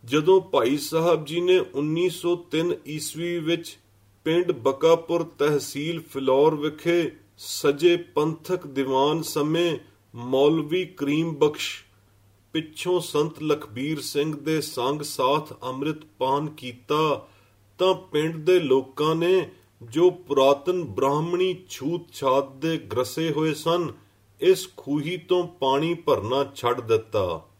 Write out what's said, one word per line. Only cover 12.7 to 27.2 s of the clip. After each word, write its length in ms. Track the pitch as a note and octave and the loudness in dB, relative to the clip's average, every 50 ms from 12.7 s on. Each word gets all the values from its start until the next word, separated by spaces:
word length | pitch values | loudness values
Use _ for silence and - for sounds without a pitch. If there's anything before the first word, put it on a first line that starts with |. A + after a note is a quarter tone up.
| - - - F3+ F3+ F3+ | -12 -8 -2 0 0 0
ਸੰਤ 420 | D#3+ - - D3 D3+ D#3+ D#3 - D3+ | 0 -2 -2 0 0 0 -4 -6 -2
ਲਖਬੀਰ 580 | D3+ D3+ - - - G#2 A#2 C3+ D3 D#3+ D3 | -2 -2 -2 -2 -12 -10 -8 -4 -4 -4 -6
ਸਿੰਘ 360 | C3 - - D3 D3 D#3 D3+ | -6 -4 -2 -2 -2 -2 -2
ਦੇ 240 | C#3+ C3+ D3+ D#3+ D#3 | -6 -4 -2 -2 -2
ਸੰਗ 420 | C#3+ D#3 - - A#2+ C3 C#3+ D3+ D3 | -2 -6 -6 -4 -2 -2 -2 -4 -6
ਸਾਥ 500 | D3 - - C3+ B2+ C#3+ D#3 D3 - A#2+ - - | -10 -4 -2 0 2 2 0 -2 -6 -16 -12 -10
ਅੰਮ੍ਰਿਤ 420 | B2+ B2+ C3 C#3 D#3 D3+ D3+ - - _ _ | -10 -8 -6 -4 -6 -6 -8 -10 -20 _ _
ਪਾਨ 320 | B2 C3 C3+ C#3+ D3+ D3+ | -2 0 0 0 -2 -4
ਕੀਤਾ, 800 | D3+ - B2+ B2+ A#2 - _ - D3+ D3+ D#3 D#3 C#3+ - - - _ _ _ _ _ _ _ _ _ _ | -10 -10 -14 -14 -14 -14 _ -2 0 0 2 0 0 -2 -6 -16 _ _ _ _ _ _ _ _ _ _
ਤਾਂ 160 | F3+ F#3+ F#3+ | 2 2 2
ਪਿੰਡ 420 | F3+ - - - D3 D3+ D#3+ E3 | 0 -4 -4 -2 -2 0 0 -4
ਦੇ 240 | D#3+ D3+ E3+ F#3 F3+ | -2 2 4 4 4
ਲੋਕਾਂ 540 | E3 C3+ B2+ C3+ C3+ - - - D3+ D#3 D#3+ | 4 4 2 2 2 -2 -6 -2 0 0 0
ਨੇ, 360 | E3 E3+ F3 F#3 F#3+ D#3+ - - - _ _ _ _ A#2 | 2 2 2 2 2 0 -2 -10 -20 _ _ _ _ -20
ਜੋ 280 | A#2 A2+ D3+ F3 F3+ | -6 0 4 4 4
ਪੁਰਾਤਨ 720 | F3 - - - D3 C3+ C3+ C3+ C#3+ - - F3+ F3+ F3+ E3+ | 4 2 -8 -2 2 4 6 6 4 4 0 -2 -2 -2 -2
ਬ੍ਰਾਹਮਣੀ 800 | C3 G2 F#2 C3+ C3+ C#3+ D3 D#3 E3+ F3 F3 F#3 F#3 F3+ F#3 - _ | -4 -2 0 2 2 2 2 0 0 0 0 0 0 -2 -6 -10 _
ਛੂਤ 440 | - - B2+ D3 E3+ E3 E3 - - | -14 -8 -6 -4 -4 -4 -8 -10 -12
ਛਾਤ 400 | - - - B2+ C#3 C3+ C3+ - | -4 0 2 2 2 2 -2 -8
ਦੇ 260 | C3+ D3 E3 E3 D#3 | -6 -4 -4 -4 -4
ਗ੍ਰਸੇ 520 | - - - B2+ B2+ - - - D#3+ E3 | -6 -4 -2 -2 -2 -2 -2 -4 -2 -2
ਹੋਏ 240 | C#3+ C#3+ D#3 D#3+ D3+ | 0 0 0 -2 -2
ਸਨ, 380 | D3+ - E3 E3 F3 F3 C#3+ A2 - _ _ _ _ _ _ _ _ | -2 -2 -2 0 0 -2 -4 -8 -12 _ _ _ _ _ _ _ _
ਇਸ 280 | - F3 F#3+ F#3 - - _ | 4 4 4 4 2 -12 _
ਖੂਹੀ 400 | - - C#3 C#3+ D3 C#3 D3+ F3+ | -16 -8 -4 -4 -2 -2 -4 -6
ਤੋਂ 320 | F3+ - - F3+ F3+ F3 E3+ | -8 -2 0 0 0 0 -2
ਪਾਣੀ 460 | - - - F3 F3+ C#3+ D#3 E3 E3+ | -6 -2 2 2 2 2 2 0 -4
ਭਰਨਾ 580 | E3 - - C#3 G#2 G2 G#2+ B2+ C3+ C#3 C#3 - | -2 0 0 0 2 2 -2 0 0 -2 -2 -6
ਛੱਡ 260 | - - A#2+ A#2+ B2+ | -4 -2 -2 -2 -2
ਦਿੱਤਾ। 640 | A#2+ A2 A2+ A2 A2 - - G#2+ | 0 0 0 0 0 -2 -2 -2